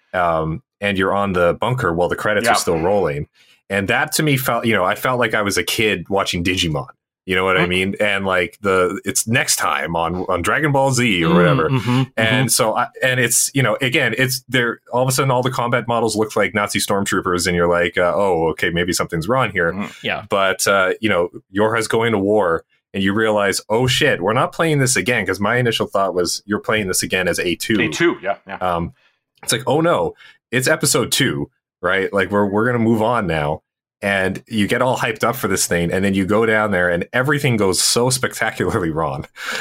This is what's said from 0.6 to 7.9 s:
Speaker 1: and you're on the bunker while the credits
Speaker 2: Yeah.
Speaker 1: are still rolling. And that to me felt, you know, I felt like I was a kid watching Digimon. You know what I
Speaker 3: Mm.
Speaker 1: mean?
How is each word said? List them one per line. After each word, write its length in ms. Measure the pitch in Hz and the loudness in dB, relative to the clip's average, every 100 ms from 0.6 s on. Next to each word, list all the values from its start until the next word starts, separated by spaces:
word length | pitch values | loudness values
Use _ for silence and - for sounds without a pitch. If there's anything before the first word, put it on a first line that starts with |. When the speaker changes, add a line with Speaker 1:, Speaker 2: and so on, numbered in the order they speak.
| - _ | -12 _
Speaker 1:
and 160 | 101 95 | -2 0
you're 200 | 95 98 | 2 2
on 180 | 101 | 0
the 240 | 87 85 78 | 2 2 2
bunker 320 | 107 127 90 | -2 -2 0
while 160 | 82 85 | 0 0
the 80 | 82 | 0
credits 300 | 107 104 - | 0 0 2
Speaker 2:
Yeah. 60 | |
Speaker 1:
are 40 | - | 0
still 220 | - 82 | 0 0
rolling. 520 | 85 104 85 73 76 _ _ _ - | 2 0 0 -4 -8 _ _ _ -6
And 200 | 98 98 | -2 0
that 240 | 120 151 | 0 0
to 100 | - | 0
me 160 | 156 131 | 0 0
felt, 300 | 131 117 113 | 0 0 0
you 80 | 104 | 2
know, 100 | 92 | 2
I 80 | |
felt 260 | 104 135 123 | 0 -2 0
like 140 | 117 | 0
I 80 | 110 | 0
was 160 | 101 90 | 0 -2
a 60 | |
kid 440 | 87 - 107 92 82 | -2 0 0 0 -2
watching 360 | 98 92 90 | -2 0 -2
Digimon. 420 | 90 92 82 73 65 - _ _ - | -2 0 -2 -4 -8 -16 _ _ -2
You 100 | 92 | 0
know 80 | |
what 140 | 95 92 | 2 2
I 80 | 90 | 2
Speaker 3:
Mm. 20 | |
Speaker 1:
mean? 280 | 92 95 | 0 -2